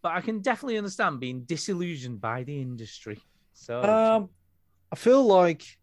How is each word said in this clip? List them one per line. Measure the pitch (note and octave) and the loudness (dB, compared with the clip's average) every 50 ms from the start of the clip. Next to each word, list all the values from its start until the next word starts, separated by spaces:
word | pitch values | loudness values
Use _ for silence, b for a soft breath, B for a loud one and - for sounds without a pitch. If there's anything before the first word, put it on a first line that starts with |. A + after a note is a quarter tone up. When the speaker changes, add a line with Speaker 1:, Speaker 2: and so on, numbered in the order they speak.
Speaker 1:
but | - F3 | -4 -2
I | E3 F3+ | -4 -4
can | E3+ - A3 G#3+ | -4 -4 -6 -4
definitely | G3 C4 A#3 - - C4+ A#3 G#3+ | -2 -2 -2 -2 -4 -6 -6 -4
understand | G#3 G3 F#3 - A3 F3+ D3 B2+ | -4 -6 -4 -2 -2 -2 -2 -4
being | B2+ B2+ B2+ B2+ B2 | -8 -8 -8 -10 -8
disillusioned | - E3+ D3 - - G3 F3 F3 F3 E3+ C#3 B2+ B2 B2 G2+ | -8 -8 -8 -4 -6 -4 -4 -4 -6 -6 -8 -10 -10 -12 -8
by | G2 A2 A#2 B2+ B2+ | -6 -6 -6 -6 -8
the | C#3+ D3 C#3+ | -8 -8 -8
industry. | C3+ B2+ B2 A2+ A2+ G#2+ - - - A2+ G#2 G#2 _ _ _ _ _ _ _ | -8 -8 -10 -12 -14 -16 -16 -18 -14 -14 -14 -14 _ _ _ _ _ _ _
So, | _ - - A#2 B2 | _ -10 -8 -6 0
Speaker 2:
Um, | B2+ G3+ A3 A3 A3+ A3 A3 A3+ G3+ F#3 _ _ _ _ _ _ _ _ _ _ _ _ | 2 2 4 4 4 4 2 2 0 -4 _ _ _ _ _ _ _ _ _ _ _ _
I | - | -14
feel | - - A3+ B3+ C#4 C4+ | 0 4 6 6 6 8
like | A3+ G3 F#3 F3+ E3+ E3 - - - - _ | 8 8 8 6 6 2 -2 -8 -20 -20 _